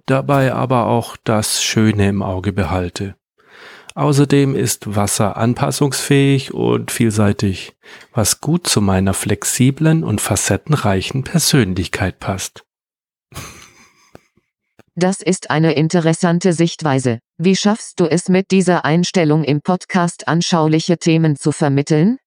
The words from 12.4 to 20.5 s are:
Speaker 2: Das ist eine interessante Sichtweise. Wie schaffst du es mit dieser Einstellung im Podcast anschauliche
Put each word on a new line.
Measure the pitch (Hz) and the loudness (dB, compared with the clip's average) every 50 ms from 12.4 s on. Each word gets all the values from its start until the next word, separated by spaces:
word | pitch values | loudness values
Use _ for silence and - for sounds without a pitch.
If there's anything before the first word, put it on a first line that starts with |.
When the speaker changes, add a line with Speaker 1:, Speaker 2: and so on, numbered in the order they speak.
| - - - - - _ _ _ _ _ _ _ _ _ _ _ _ _ - - - - - - - - _ _ _ _ _ _ _ _ - - _ _ _ _ _ _ _ _ _ _ _ _ _ _ _ | -8 -12 -14 -20 -20 _ _ _ _ _ _ _ _ _ _ _ _ _ -18 -18 -18 -16 -18 -20 -20 -20 _ _ _ _ _ _ _ _ -20 -20 _ _ _ _ _ _ _ _ _ _ _ _ _ _ _
Speaker 2:
Das | 170 175 185 196 - | -2 0 0 -2 -2
ist | - 160 185 - - - | -2 -2 -2 -2 -4 -2
eine | 139 156 160 165 147 | 0 2 2 2 2
interessante | 139 160 160 - 180 160 165 160 - - 170 170 175 - 190 | 2 0 2 2 2 2 2 2 2 2 0 2 2 2 0
Sichtweise. | 165 147 170 170 - - 160 151 135 135 131 131 113 117 - _ _ - | 2 2 0 0 -2 -2 -2 0 0 0 0 0 -2 -4 -6 _ _ -2
Wie | 165 190 190 | 0 2 2
schaffst | - - 208 214 220 - - - - | 2 2 0 0 0 -4 -8 -2 -2
du | 180 | 0
es | 156 147 175 - - | 2 0 0 0 2
mit | 185 185 196 - | 2 2 2 2
dieser | 190 190 180 175 175 156 - | 2 2 4 2 2 2 2
Einstellung | 139 156 175 180 - - 190 165 151 151 160 147 | 2 2 2 0 0 0 0 2 2 2 2 2
im | 127 147 147 | 0 -2 -2
Podcast | - - 180 180 - - - 190 175 175 - - - - | 0 -2 -2 -2 -4 -2 -2 0 0 0 -2 -6 -4 -2
anschauliche | 151 170 175 - | -2 0 0 2